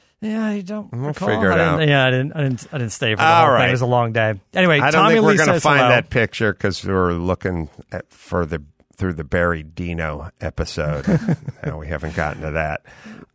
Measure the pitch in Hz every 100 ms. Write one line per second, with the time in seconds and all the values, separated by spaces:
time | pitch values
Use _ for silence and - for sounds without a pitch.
0 | _ _ 214 220 214 208 185 214 202 120
1 | 143 147 190 - 190 - - 165 156 139
2 | 131 127 143 165 139 123 - 151 117 -
3 | 123 107 160 165 151 120 123 127 123 123
4 | 117 113 110 101 - 185 180 151 147 160
5 | 214 226 214 - 156 170 151 143 123 120
6 | - 127 117 - 110 98 101 92 95 95
7 | 90 85 87 90 95 87 78 - - -
8 | - - - 92 82 80 73 _ _ -
9 | 95 80 73 90 87 82 78 82 87 82
10 | 80 73 80 - 78 - 80 - 76 73
11 | 69 170 220 156 - - - 78 76 78
12 | 80 85 78 73 76 78 78 76 - -
13 | - - -